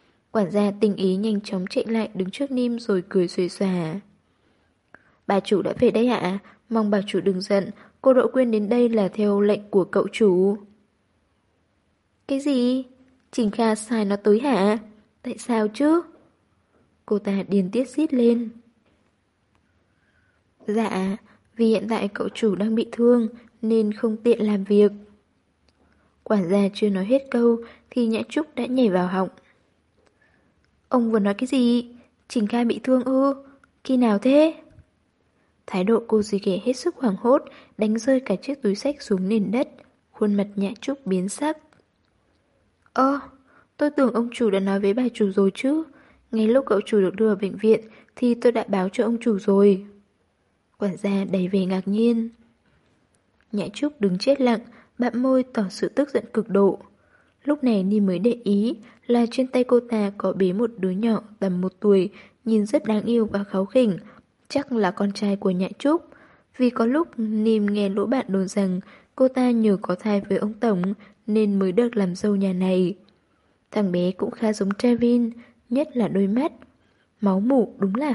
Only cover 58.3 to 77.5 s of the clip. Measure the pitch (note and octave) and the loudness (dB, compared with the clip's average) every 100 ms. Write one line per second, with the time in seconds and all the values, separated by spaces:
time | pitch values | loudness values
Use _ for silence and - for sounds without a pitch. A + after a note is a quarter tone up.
58.3 | A#3 G#3+ G3+ A3+ E4+ - - - A#3+ A#3 | -2 0 0 0 -4 -12 -10 -2 0 0
59.3 | B3 B3+ B3 B3 A#3+ A#3+ A3 G3+ G3+ F#3+ | -2 -2 0 2 2 2 -2 -2 -2 -4
60.3 | F#3 F#3+ F#3+ A#3 A#3 F#3 F#3 A3+ G#3 - | 0 0 0 -4 -4 -4 -2 0 -2 -4
61.3 | - G3 F3+ F#3 - G#3 G3 F3 - - | -6 -4 -2 -4 -2 2 4 2 -6 -20
62.3 | _ A3+ A3 G#3 D4 A3 G#3+ A3 A#3 A3 | _ 0 0 2 -2 0 -2 0 0 0
63.3 | G3+ G3+ F#3+ G3 C4 A#3 E3 - - _ | -2 -4 -4 0 2 2 0 -8 -20 _
64.3 | _ - C#4 C#4 A#3+ F#3+ - G3+ G3+ G3+ | _ -6 -6 -2 -2 0 0 -4 -2 -4
65.3 | G3 G3 F#3 F#3 - C#4 E4+ - - - | -2 -2 -2 -4 -2 0 0 -4 -20 -20
66.3 | _ _ - B3 A#3+ A#3 C#4+ E4+ - A3 | _ _ -2 0 2 0 0 -2 -4 -4
67.3 | G#3+ A3 A3 G#3 G#3 G3 G3+ G#3 C4 - | -2 0 2 0 0 -2 -2 -2 -2 -2
68.3 | G3 F#3+ G#3 F#3+ F#3 - - _ - C4 | -2 -2 -2 -2 -4 -8 -18 _ 0 0
69.3 | C4 B3 A#3 A3 G3 - F3+ A3 G3+ G3 | 2 0 2 2 0 -2 -4 -2 -2 -2
70.3 | F#3+ G#3 A3 A#3 F#3 F#3+ G#3 - _ - | -2 -2 -2 -2 0 -2 -6 -14 _ -2
71.3 | G#3+ G#3 G3 F#3+ F3+ A#3+ A#3 F#3+ F3 G#3+ | 0 2 2 0 0 0 0 -2 -2 -2
72.3 | G3+ G3 F#3 F#3 F#3 F3+ - _ _ _ | 0 0 0 0 2 0 -4 _ _ _
73.3 | _ _ _ _ G#3+ G3 F3 F3+ F#3+ A#3+ | _ _ _ _ -2 0 0 -2 -2 -6
74.3 | - A3 G#3+ G3 G3+ B3 A#3 A#3+ A#3+ A#3 | -4 -2 -2 -2 0 0 2 2 2 0
75.3 | - - _ - B3 D4+ B3 F#3+ F#3+ G3 | -6 -20 _ -4 -4 -2 -2 -2 0 0
76.3 | A3+ E4 - - _ _ _ _ - G3+ | 0 -2 -6 -20 _ _ _ _ -4 0
77.3 | F#3+ A3+ | 0 2